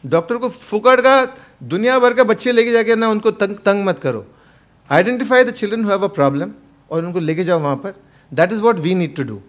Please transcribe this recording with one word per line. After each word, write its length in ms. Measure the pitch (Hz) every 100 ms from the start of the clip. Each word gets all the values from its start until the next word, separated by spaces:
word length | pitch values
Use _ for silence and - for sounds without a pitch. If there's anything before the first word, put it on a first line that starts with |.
| 135
डॉक्टर 320 | 165 165 240
को 120 | 240
फुकड़ 500 | - - 208 233 254
का 220 | 254 269 254 - - _
दुनिया 340 | 123 170 233 262
भर 140 | 247
के 100 | 240
बच्चे 280 | 220 220 247
लेके 200 | 240 233
जाके 240 | 233 220 220
ना 120 | 226
उनको 220 | 214 220
तंग, 240 | 214 202 202
तंग 300 | - 202 196
मत 140 | 175
करो। 260 | 139 113 101 _ _ _ _ _ _
Identify 520 | 143 185 247 262 254
the 120 | 254 240
children 260 | 202 226
who 60 | 214
have 140 | 196
a 60 | 196 202
problem 300 | 139 143 185 - _ _ _
और 140 | 165 170
उनको 140 | 180
लेके 240 | 160 160
जाओ 160 | 180 170
वहाँ 160 | 143 139
पर। 180 | 196 190 _ _ _
That 200 | 131 180
is 80 | 220
what 180 | 226 202
we 160 | 160 185
need 200 | 165 -
to 60 | 123
do। 100 | 104